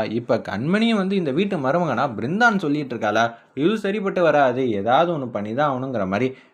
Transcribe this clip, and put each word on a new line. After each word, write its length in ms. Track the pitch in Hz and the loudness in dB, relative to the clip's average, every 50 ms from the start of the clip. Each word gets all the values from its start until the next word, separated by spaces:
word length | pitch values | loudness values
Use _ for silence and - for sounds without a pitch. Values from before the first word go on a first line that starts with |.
| 113 98 107 | 2 0 -2
இப்ப 260 | 117 - - 123 107 - | -4 0 0 0 0 -2
கண்மணியும் 580 | - 98 98 123 160 190 214 226 233 226 202 | -4 -6 -4 -2 0 0 2 2 2 0 0
வந்து 140 | 185 190 202 | 0 0 -2
இந்த 160 | 196 170 135 127 | -2 -2 -2 0
வீட்டு 240 | 160 208 202 208 160 | 0 0 -2 -2 -2
மருமகனா 460 | 131 127 147 175 175 156 120 113 139 139 110 | 0 0 2 2 2 0 0 0 0 -2 -2
பிருந்தான்னு 500 | 98 113 135 175 214 247 233 208 185 - | -4 -4 -4 0 2 4 4 2 2 0
சொல்லிட்டு 300 | 147 143 151 143 123 120 | 0 -2 -2 -2 -4 -6
இருக்காளா? 300 | 110 101 104 104 110 117 117 - - - _ - | -2 0 0 2 2 2 0 -2 -6 -20 _ -4
இது 180 | 131 147 185 220 214 | 0 0 0 0 0
சரிப்பட்டு 440 | 208 196 196 220 196 196 180 185 175 | -2 -2 -4 -2 -2 -2 0 2 2
வராது, 400 | 156 143 147 139 127 120 127 135 123 104 | 4 4 4 4 4 2 0 0 -2 -2
ஏதாவது 340 | 98 98 113 127 147 170 175 170 | -2 0 2 4 4 4 2 0
ஒண்ணு 140 | 147 131 117 | -4 -4 -6
பண்ணி 220 | 113 104 101 107 113 | -6 -6 -6 -4 -2
தான் 160 | 135 151 147 | -2 0 0
ஆகணுங்கிற 360 | 131 123 131 135 127 110 95 | 0 -2 -4 -6 -4 -4 -2
மாதிரி 220 | 92 98 107 127 127 127 - - _ | -2 -2 0 -2 -2 -4 -6 -20 _